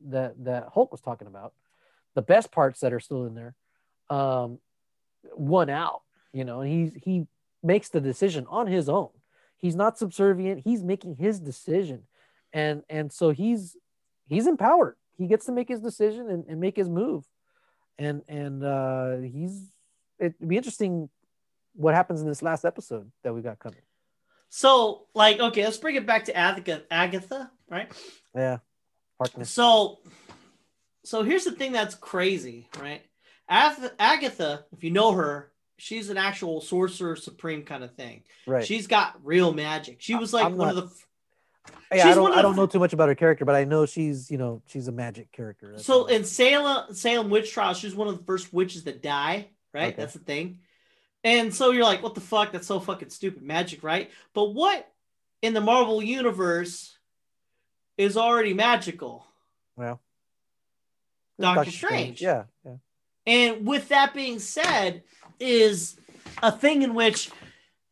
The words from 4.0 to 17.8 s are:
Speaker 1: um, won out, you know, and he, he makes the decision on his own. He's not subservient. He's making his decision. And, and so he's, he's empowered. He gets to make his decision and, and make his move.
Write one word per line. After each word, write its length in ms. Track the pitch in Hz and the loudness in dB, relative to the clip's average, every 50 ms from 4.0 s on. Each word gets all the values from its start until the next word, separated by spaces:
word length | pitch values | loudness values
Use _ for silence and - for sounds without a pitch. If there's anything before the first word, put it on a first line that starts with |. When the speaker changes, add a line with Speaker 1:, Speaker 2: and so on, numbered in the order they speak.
| _ - | _ -6
Speaker 1:
um, 480 | 147 139 139 135 131 127 123 120 120 - _ _ _ _ _ _ _ _ _ _ _ _ _ - - | -4 -2 -2 0 -2 -2 -4 -6 -8 -14 _ _ _ _ _ _ _ _ _ _ _ _ _ -18 -10
won 360 | - 151 139 175 185 170 139 | -6 -2 2 2 2 2 2
out, 320 | 139 156 170 160 - - - _ _ _ _ _ - | 0 -4 -4 -4 -6 -8 -12 _ _ _ _ _ -10
you 120 | 135 131 | -10 -8
know, 160 | 123 117 123 | -8 -8 -8
and 100 | 135 139 | -6 -2
he, 300 | 156 165 165 156 156 - | -2 0 -2 -2 -4 -8
he 260 | - 185 185 180 156 - _ _ _ _ _ _ - | -6 -4 -4 -4 -4 -6 _ _ _ _ _ _ 0
makes 260 | 165 185 208 202 - | 0 2 0 0 -2
the 120 | - 165 | -4 -2
decision 460 | 139 135 127 - 196 196 165 147 127 - | -2 -2 -2 0 -2 -2 -2 -4 -6 -6
on 180 | 165 214 240 | -4 -4 -2
his 220 | 196 185 185 151 139 | 0 -2 -2 0 0
own. 200 | 151 202 160 - - _ _ _ _ _ _ _ _ | -2 -2 -2 -4 -10 _ _ _ _ _ _ _ _
He's 200 | _ - 175 160 | _ -6 -4 -2
not 220 | 175 202 226 220 - | 0 0 0 0 -2
subservient. 640 | 226 185 - - 196 196 190 180 185 190 196 151 131 | -6 -6 -2 2 2 2 2 2 -2 -4 -6 -4 -4
He's 180 | 214 240 220 180 | -2 -2 -2 -2
making 340 | 175 196 190 - 180 156 | -4 -4 -6 -6 -10 -8
his 220 | 123 165 208 214 196 | -4 -4 -4 -4 -4
decision. 600 | 165 143 127 - - - 156 190 196 156 131 120 - _ _ _ _ _ _ _ _ _ - | -8 -12 -14 -12 -6 -2 -2 -2 -2 -2 -8 -12 -16 _ _ _ _ _ _ _ _ _ -6
And, 300 | 151 151 151 151 147 - - | -4 -2 -2 -4 -6 -8 -8
and 240 | 156 151 151 147 - | -8 -6 -6 -6 -4
so 180 | - 175 160 | 0 2 2
he's, 460 | 147 135 196 226 240 214 185 170 - - _ _ _ _ _ _ _ _ _ | 2 2 0 0 0 -2 -4 -10 -16 -20 _ _ _ _ _ _ _ _ _
he's 200 | - 147 196 226 | -4 -2 0 2
empowered. 500 | 339 320 - 190 240 320 359 269 123 - _ _ _ _ - | 2 2 2 4 4 4 4 4 2 -2 _ _ _ _ -8
He 80 | 185 | 0
gets 180 | 175 214 214 - | 0 0 0 0
to 60 | - 247 | -2 -4
make 160 | 247 247 240 | -4 -4 -4
his 120 | 247 220 | -6 -8
decision 500 | 214 240 - - 214 214 214 233 247 226 | -8 -10 -2 0 0 0 0 -4 -8 -8
and, 160 | 185 170 160 | -8 -8 -8
and 140 | - 160 160 | -10 -8 -4
make 160 | 180 190 185 | -4 -2 -2
his 120 | 208 190 175 | -2 -2 -2
move. 360 | 170 170 220 277 247 156 139 _ _ _ _ _ _ _ _ _ _ _ | -2 -2 -2 -2 -4 -6 -8 _ _ _ _ _ _ _ _ _ _ _